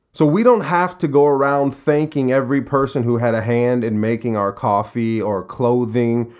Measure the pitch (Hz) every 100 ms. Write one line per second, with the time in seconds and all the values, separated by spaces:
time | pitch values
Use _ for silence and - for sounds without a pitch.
0 | _ - 156 165 240 233 147 175 180 180
1 | 156 143 147 135 139 143 139 - - 147
2 | 156 147 131 131 123 139 117 139 135 135
3 | 117 117 117 113 110 120 120 123 113 107
4 | 110 117 120 107 101 101 120 101 104 120
5 | 113 113 101 98 90 - 120 123 120 117
6 | 117 117 117